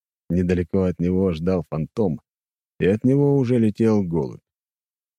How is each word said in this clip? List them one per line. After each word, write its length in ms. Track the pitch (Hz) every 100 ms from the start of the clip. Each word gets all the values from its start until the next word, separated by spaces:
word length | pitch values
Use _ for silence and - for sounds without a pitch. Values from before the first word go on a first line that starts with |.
| _ _ -
Недалеко 540 | 87 90 90 90 98
от 160 | 92 85
него 340 | 87 92 95
ждал 320 | 80 87 92 -
фантом, 520 | 78 76 - 98 71 _ _ _ _ _ -
и 60 | 90
от 180 | 107
него 340 | 127 139 143 139
уже 220 | 120 123
летел 440 | 110 101 113 107
голубь. 400 | 90 82 65 53 _ _ _ _ _ _ _